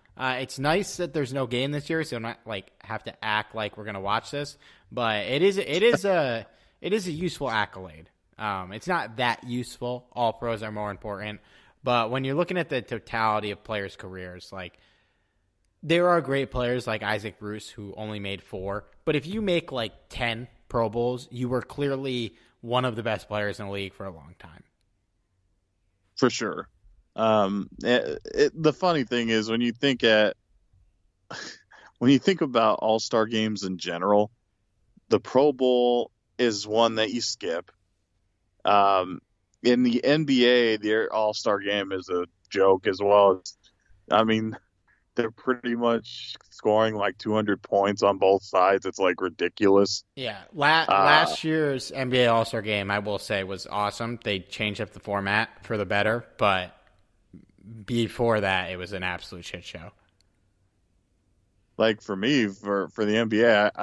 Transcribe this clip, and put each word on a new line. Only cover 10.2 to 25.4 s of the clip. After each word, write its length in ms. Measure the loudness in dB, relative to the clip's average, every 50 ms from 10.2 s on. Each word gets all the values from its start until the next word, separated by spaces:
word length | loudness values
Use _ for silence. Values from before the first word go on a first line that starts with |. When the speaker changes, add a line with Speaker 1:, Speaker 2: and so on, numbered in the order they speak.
| -2 -2
Speaker 1:
pros 300 | -2 -2 -4 -6 -6 -6
are 100 | -6 -8
more 180 | -8 -8 -6 -8
important. 500 | -8 -8 -10 -10 -10 -8 -8 -10 -12 -12 _ _ _ _ _ _ _ _
But 280 | -2 2 2 2 2 0
when 140 | -2 -2 -2
you're 100 | -2 0
looking 240 | -2 -2 -2 -2 -4
at 100 | -2 -2
the 140 | -4 -4
totality 680 | -4 -4 -8 -10 -8 -4 -2 0 2 2 2 0 -2 -4
of 120 | -8 -8 -8
players' 320 | -6 -6 -6 -6 -8 -10
careers, 540 | -14 -16 -14 -12 -12 -12 -12 -14 -16 -18 -16
like, 260 | -14 -14 -14 -14 _ _ _ _ _ _ _ _ _ _ _ _ _ _ _ _ _ _ _ _ _ _
there 260 | -2 0 2 4 4 4
are 120 | 4 2
great 300 | 2 0 -2 -2 -2 -4
players 360 | -4 -2 -2 -2 -2 -2 -4
like 160 | -4 -4 -4
Isaac 360 | -2 -2 -2 -2 -4 -8 -12 -10
Bruce 320 | -10 -10 -10 -10 -12 -16
who 240 | -16 -16 -14 -14 -12
only 240 | -10 -10 -8 -8 -8
made 220 | -8 -8 -8 -10
four. 420 | -12 -12 -12 -10 -8 -6 -8 -8 -10 _ _ _ -4
But 100 | -2 -2
if 100 | -2 -4
you 140 | -6 -6 -4
make, 320 | -2 0 0 0 -2 -4
like, 200 | -6 -6 -6 -6 -8 -14 _ -12
ten 380 | -8 -4 -4 -4 -4 -6 -10 -14 _ _ _ -4
Pro 220 | -2 -2 0 0
Bowls, 380 | 0 -2 -2 -2 -2 -6 -10 -12
you 180 | -8 -6 -4 -2
were 140 | -2 -4
clearly 720 | -4 -6 -6 -4 -4 -4 -4 -4 -4 -4 -4 -4 -6 -8 -10 _ _ _ _ _
one 240 | -6 -4 -2 0 0
of 120 | -2 -2
the 60 | -4
best 260 | -4 -4 -4 -4 -6 -6
players 300 | -4 -4 -4 -4 -6 -8
in 60 | -8
the 60 | -8
league 220 | -8 -8 -8 -8 -10
for 100 | -12 -14
a 60 | -14
long 240 | -14 -16 -20 -20 -20 -20
time. 260 | -20 -20 -20 -20 -20 _ _ _ _ _ _ _ _ _ _ _ _ _ _ _